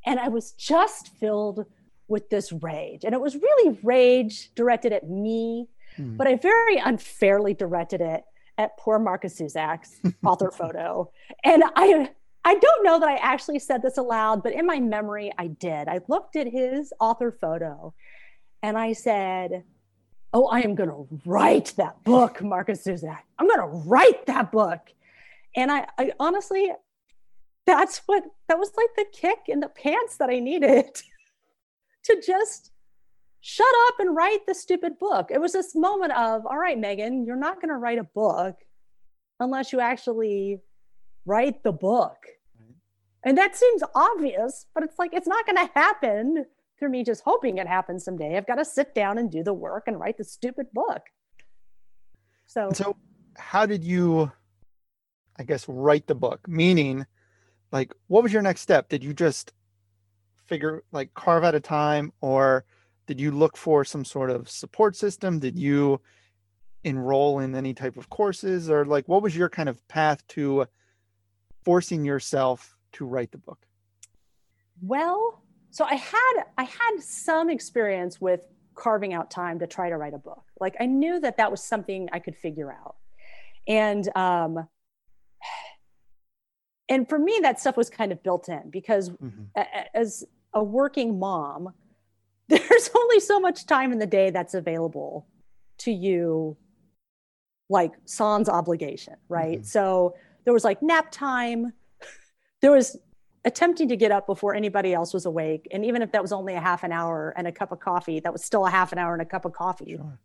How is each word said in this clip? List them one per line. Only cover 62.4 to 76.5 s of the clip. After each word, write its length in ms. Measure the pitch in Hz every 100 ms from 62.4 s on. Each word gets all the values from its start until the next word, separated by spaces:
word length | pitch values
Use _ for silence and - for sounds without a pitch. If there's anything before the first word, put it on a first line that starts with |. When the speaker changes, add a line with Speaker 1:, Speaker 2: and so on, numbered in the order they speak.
| 135 131 - _ _ _ -
Speaker 2:
did 140 | 131
you 100 | 147
look 260 | 143 156 -
for 280 | - 147
some 200 | 135 151
sort 260 | 127 143 131
of 180 | 123 123
support 460 | - - - 214 185
system? 420 | 208 185 190 160
Did 180 | 131 175
you 420 | 143 143 143 135 _ _ _ _ _ _ - -
enroll 560 | 165 135 127 135 143 139
in 160 | 135
any 180 | 131 135
type 240 | 123 131 123
of 140 | -
courses, 580 | - 208 185 196 180 165
or, 160 | 151
like, 220 | 143 147 139
what 140 | 190
was 140 | 208 160
your 120 | 175
kind 200 | - 151
of 180 | 113 _
path 380 | 156 156 143 _
to 380 | - 143 135 127 _ _ _ _ _ _ _ _ -
forcing 400 | - 175 170 165
yourself 720 | 143 139 - 139 131 127 - _ _
to 140 | - 135
write 240 | 127 120
the 60 | -
book? 260 | - - _ _ _ _ - _ _ _ _ _ _ _
Speaker 1:
Well, 600 | 185 269 330 381 453 440 _ _ _
so 140 | -
I 100 | 302 277
had, 380 | - 440 523 480 -